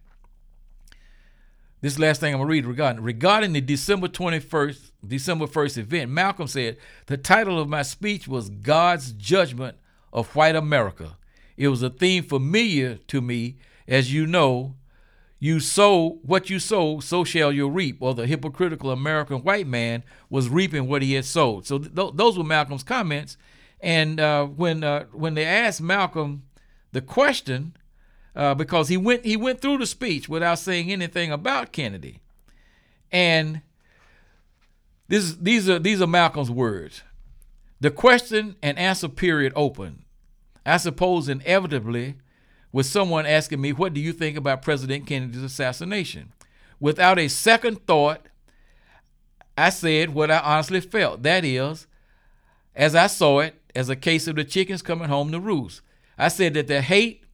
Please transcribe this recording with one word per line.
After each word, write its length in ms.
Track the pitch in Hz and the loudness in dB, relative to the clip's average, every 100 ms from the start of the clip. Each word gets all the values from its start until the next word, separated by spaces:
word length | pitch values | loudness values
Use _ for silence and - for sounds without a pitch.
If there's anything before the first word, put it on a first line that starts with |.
| - - - _ - - - - - - - - _ _ _ _ _ _ | -20 -20 -20 _ -20 -20 -20 -20 -20 -20 -20 -20 _ _ _ _ _ _
This 180 | 143 143 | -6 2
last 220 | 156 143 | 2 2
thing 140 | 151 | 0
I'm 80 | 135 | 0
gonna 80 | 143 | 0
read 160 | 160 123 | 0 0
regarding, 360 | 123 143 113 | -2 -2 -2
regarding 520 | 113 117 175 214 208 | -6 0 4 4 2
the 80 | 151 | 0
December 480 | 131 143 190 202 180 | 0 -2 0 0 -2
twenty-first, 840 | - 175 170 175 160 143 139 - _ 104 | -4 -4 -4 -2 -2 -2 -4 -18 _ -8
December 400 | 135 180 165 147 | -6 -4 -2 -2
first 300 | 160 143 123 | 0 -2 -4
event, 340 | 107 170 123 | -4 -4 -2
Malcolm 360 | 151 196 196 165 | 0 -2 -2 -6
said, 280 | 135 117 113 - - - | -4 -6 -8 -16 -18 -8
"The 100 | 135 | -6
title 460 | 135 214 202 170 | 4 4 4 -2
of 80 | 147 | -2
my 140 | 151 | -4
speech 440 | 135 - 208 202 - | -6 -6 -6 -6 -6
was 220 | 127 101 | -8 -8
God's 640 | 101 113 156 175 175 131 | -6 2 4 4 2 -4
judgment 640 | 107 98 185 165 123 127 - _ _ _ | -10 0 2 2 -4 -10 -14 _ _ _
of 240 | 117 113 147 | -6 -2 4
white 220 | 160 160 | 4 4
America. 580 | 151 139 101 - 80 - - _ _ - | 2 2 0 -4 -14 -16 -20 _ _ 0
It 140 | 139 | 2
was 120 | 131 | 2
a 80 | 127 | -2
theme 340 | 131 185 185 147 | 0 2 2 0
familiar 720 | 139 135 208 233 147 127 110 - | -2 2 2 2 0 -2 -6 -6
to 140 | 139 | -4
me, 340 | 123 120 120 131 - _ - | -2 -4 -6 -10 -20 _ -2
as 240 | 127 131 | 0 2
you 160 | 147 156 | 0 0
know, 480 | 175 139 127 135 - _ _ _ _ _ _ | 4 4 2 -4 -12 _ _ _ _ _ _
you 200 | 143 160 | -2 0
sow 580 | - - 202 185 165 165 | 0 4 6 6 2 -2
what 260 | 135 185 185 | -2 -2 0
you 100 | 190 | -6
sow, 400 | - 208 156 151 | -2 0 0 -2
so 240 | 135 175 | -2 -2
shall 300 | 170 165 147 | 0 2 2
you 160 | 143 139 | 2 0
reap," 300 | 170 151 - | -2 -4 -2
or 120 | 127 | -4
the 140 | 120 120 | -2 -2
hypocritical 640 | 156 151 139 180 160 135 | -2 -4 -2 -2 -2 -6
American 460 | 131 147 156 143 131 | -4 -2 -2 -2 -4
white 300 | 165 202 151 | -2 -2 -2
man 360 | 120 117 117 - - _ | -4 -2 -4 -10 -20 _
was 200 | 135 123 | -2 0
reaping 360 | 160 190 147 127 | 2 0 -2 -2
what 160 | 143 | -2
he 120 | 135 | 0
had 100 | 135 | -2
sowed. 420 | 135 165 131 98 - | 0 2 2 0 -6
So 140 | 139 | -6
th-, 160 | 147 165 | -4 -6
th-, 160 | 190 | -4
those 240 | 143 226 185 | 2 2 2
were 60 | |
Malcolm's 400 | 156 156 143 135 | 0 0 0 -6
comments. 540 | - 254 175 147 151 - _ _ _ _ | -4 -4 -2 -4 -8 -18 _ _ _ _
And, 400 | 170 165 156 156 | 0 0 0 2
uh, 280 | 151 147 143 | 2 2 0
when, 360 | 143 175 160 | -2 -2 0
uh, 220 | 151 147 - | -2 -2 -6
when 220 | - 160 156 | -6 -4 -2
they 100 | 156 | 0
asked 340 | 202 233 156 | 2 0 -2
Malcolm 640 | 165 196 185 160 147 143 - _ _ _ _ | -2 0 0 -2 -6 -8 -16 _ _ _ _
the 100 | 131 | -10
question, 760 | 131 240 285 247 143 127 160 - _ _ _ _ - - | -4 2 2 2 -4 -6 -8 -16 _ _ _ _ -12 -2
uh, 180 | 143 | 0
because 360 | 139 160 170 143 | 0 0 0 2
he 80 | 185 | 0
went, 260 | 208 240 | 2 0
he 140 | 233 214 | 0 -2
went 240 | 254 254 | -2 -2
through 160 | 277 277 | -2 -2
the 80 | 240 | -2
speech 420 | - 254 147 - | -4 -4 -4 -4
without 320 | 160 170 170 | -2 0 0
saying 320 | 190 175 170 | -2 -2 -2
anything 400 | 196 170 180 170 | -4 -4 -4 -4
about 400 | 147 233 277 240 | -4 -4 -4 -6
Kennedy. 480 | - 120 95 67 - _ _ _ _ _ _ _ _ _ | -8 -8 -8 -14 -20 _ _ _ _ _ _ _ _ _
And 520 | 180 175 160 156 156 - _ _ _ _ _ _ _ _ _ _ _ _ _ - | 0 2 2 0 -6 -12 _ _ _ _ _ _ _ _ _ _ _ _ _ -2
this, 280 | 208 175 165 | 0 0 -2
these 340 | 180 233 185 | 2 2 4
are, 100 | 175 | 2
these 220 | 180 202 | 2 2
are 60 | 170 | 2
Malcolm's 440 | 175 165 151 120 | 4 2 0 -4
words. 500 | 120 120 95 73 - - - - - - - - - | -2 -2 -2 -10 -18 -20 -20 -20 -20 -20 -20 -20 -2
"The 120 | 147 | -2
question 680 | 147 240 247 240 214 214 190 | 4 6 6 4 -2 -4 -4
and 160 | 147 143 | -4 0
answer 300 | 185 185 160 | 0 -2 -4
period 460 | 131 180 156 135 147 | -2 0 2 0 0
open. 480 | 143 - 92 - - _ _ _ _ _ 139 | -2 -2 -12 -16 -20 _ _ _ _ _ 0
I 100 | 170 | 0
suppose 520 | 170 131 185 175 139 | 0 0 0 0 -2
inevitably 840 | 135 170 196 180 139 110 120 131 139 _ _ _ _ _ | -4 0 0 0 -4 -4 -4 -6 -12 _ _ _ _ _
with 140 | 131 135 | -2 0
someone 400 | 208 190 160 151 | 0 0 0 2
asking 340 | 156 151 139 | 2 0 -4
me, 140 | 139 | -4
'What 220 | 143 185 147 | -2 -2 -2
do 40 | |
you 140 | 160 | -6
think 240 | 165 156 147 | -4 -6 -4
about 240 | 139 131 | -2 -2
President 460 | 160 143 131 139 139 | -2 -2 -4 -6 -6
Kennedy's 340 | 139 127 123 | -6 -6 -8
assassination?' 920 | 131 135 131 123 101 202 165 80 - - _ _ _ - | -10 -6 -6 -6 -6 -6 -8 -12 -18 -20 _ _ _ -2
Without 380 | 143 151 185 180 | 0 6 6 6
a 100 | 147 | 2
second 600 | - 220 226 233 214 - | 2 4 4 2 -2 2
thought, 400 | 160 147 160 - _ _ _ _ _ _ _ _ _ _ _ _ - | 4 4 0 -10 _ _ _ _ _ _ _ _ _ _ _ _ 2
I 140 | 170 | 2
said 400 | 185 170 156 160 | 2 2 2 2
what 180 | 147 151 | 0 2
I 80 | 160 | 2
honestly 420 | 147 156 151 185 | 4 2 2 -2
felt. 440 | 180 220 147 82 | -2 0 0 0
That 200 | 139 185 | 2 2
is, 440 | 156 127 139 160 - _ _ _ _ _ _ _ _ 131 | 2 -2 -2 -6 -16 _ _ _ _ _ _ _ _ 0
as 180 | 151 | 4
I 140 | 160 196 | 6 4
saw 320 | - 156 139 | 4 4 4
it, 200 | 156 - _ 127 | 2 -6 _ -6
as 140 | 127 | -4
a 60 | 131 | -2
case 320 | 165 160 160 | 0 0 0
of 80 | 151 | -4
the 80 | |
chickens 400 | 143 190 190 190 | -2 -2 -2 -4
coming 260 | - 165 160 | -6 -6 -2
home 220 | 143 147 | -2 -2
to 80 | 165 | -4
roost. 420 | 208 165 95 - _ _ _ - | -4 -4 -4 -14 _ _ _ 0
I 120 | 160 | 0
said 260 | 185 175 | 2 2
that 140 | 151 139 | 0 0
the 140 | 139 | -2
hate 420 | 131 202 233 - _ | 2 2 2 -4 _